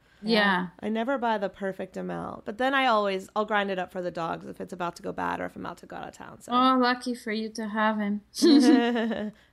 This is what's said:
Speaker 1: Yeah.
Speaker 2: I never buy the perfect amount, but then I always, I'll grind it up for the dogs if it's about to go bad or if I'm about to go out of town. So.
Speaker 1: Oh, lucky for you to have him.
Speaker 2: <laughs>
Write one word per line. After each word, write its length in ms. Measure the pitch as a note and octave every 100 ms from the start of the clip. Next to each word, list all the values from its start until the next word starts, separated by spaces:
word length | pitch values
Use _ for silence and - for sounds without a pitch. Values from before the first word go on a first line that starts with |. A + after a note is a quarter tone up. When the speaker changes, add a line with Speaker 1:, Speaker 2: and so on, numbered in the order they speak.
| _ _
Speaker 1:
Yeah. 440 | G#3+ A3 G3+ F3+ F3+ -
Speaker 2:
I 100 | G#3+
never 300 | A3 A#3 C4+
buy 200 | A#3 G#3
the 100 | G3
perfect 480 | - G3 F#3 F#3+ F#3+
amount, 480 | F3+ F3 D#3+ -
but 120 | - G#3
then 180 | B3+
I 120 | C#4 C4
always, 420 | A3 G3+ F#3+ F#3+
I'll 100 | G#3+
grind 280 | G#3+ G#3 G3
it 60 | F#3
up 100 | F3+
for 100 | F#3+
the 120 | F3+
dogs 340 | F3 E3 E3+ F#3
if 140 | F#3
it's 120 | F#3+
about 220 | F3+ F3 -
to 60 |
go 80 | F#3
bad 300 | E3+ F3 F3
or 60 | F3+
if 100 | G3+
I'm 100 | E3+
about 120 | E3+
to 80 | F3
go 100 | F3
out 100 | -
of 80 |
town. 260 | - - -
So. 120 | -
Speaker 1:
Oh, 260 | B3 C4 B3+
lucky 320 | B3 B3 B3+ A#3+
for 160 | A3+
you 160 | G#3+ A3
to 120 | A3 A3
have 320 | A3 G#3+ G#3+
him. 220 | G3+ G#3 - -
Speaker 2:
<laughs> 920 | E4 C#4 A#3+ C4 A#3+ A#3 A3+ A3+ G#3+ - _